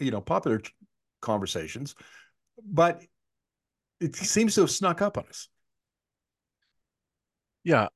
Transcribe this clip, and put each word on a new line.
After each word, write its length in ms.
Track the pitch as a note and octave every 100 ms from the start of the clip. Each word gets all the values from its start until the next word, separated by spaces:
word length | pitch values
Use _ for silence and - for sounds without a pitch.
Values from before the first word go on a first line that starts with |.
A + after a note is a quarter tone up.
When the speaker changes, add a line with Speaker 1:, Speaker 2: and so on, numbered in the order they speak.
Speaker 1:
you 100 | C3+
know, 100 | G#2
popular 380 | - F#3 C3+ A2
ch-, 160 | - - _ _ _ _
conversations, 720 | - G#2 G2 E2+ D#2 A#2+ C#3 - - - _ _ _ -
but 380 | G#3+ D#3+ E3+ E3+ - _ _ _ _ _ _ _ _ _
it 140 | D#3 -
seems 380 | - G#3 A3+
to 80 | G#3+
have 80 | E3
snuck 300 | - F#3+ E3
up 160 | G3+ -
on 80 | -
us. 200 | - - _ _ _ _ _ _ _ _ _ _ _ _ _ _ _ _ _ _ _ _ _
Speaker 2:
Yeah, 260 | E3+ C3 G#2